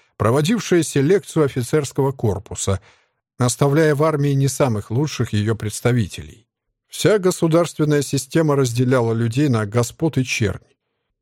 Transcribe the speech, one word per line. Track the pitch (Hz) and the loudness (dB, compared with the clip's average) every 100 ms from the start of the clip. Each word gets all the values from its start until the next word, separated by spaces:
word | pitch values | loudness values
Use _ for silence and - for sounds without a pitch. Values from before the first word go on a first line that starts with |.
| _ - | _ -2
проводившая | 107 135 156 226 - 175 | 0 2 2 0 2 0
селекцию | 156 143 135 190 - 160 143 | 2 0 2 2 0 0 0
офицерского | - 117 156 139 - 135 | 0 -2 -2 -2 -2 -2
корпуса, | 139 110 92 - - - 95 - _ _ _ _ - | 0 -2 -2 -6 -8 -4 -4 -6 _ _ _ _ -2
оставляя | 123 - 143 147 156 143 | -2 2 2 4 2 2
в | |
армии | 156 151 143 | 0 0 0
не | 139 135 | 2 0
самых | - 139 107 - | 0 0 0 -2
лучших | 113 151 - 120 | -2 -2 -4 -2
её | 104 104 110 | -2 0 -2
представителей. | 107 - 120 123 92 - 73 - _ _ _ _ _ | -4 -4 -2 0 -2 -6 -16 -20 _ _ _ _ _
Вся | - 156 214 | -2 0 2
государственная | 185 175 165 165 165 - 151 147 | 0 0 0 2 0 -2 0 0
система | 135 139 - 165 156 139 | 0 -4 -2 0 2 2
разделяла | 127 117 123 127 113 | 0 0 2 2 2
людей | 113 117 120 147 | 0 -2 0 0
на | 113 104 | 0 0
господ | 117 120 - 160 - | 0 -2 -2 -4 -2
и | 127 | -2
чернь. | - 110 92 _ _ _ _ _ _ | 0 -2 -4 _ _ _ _ _ _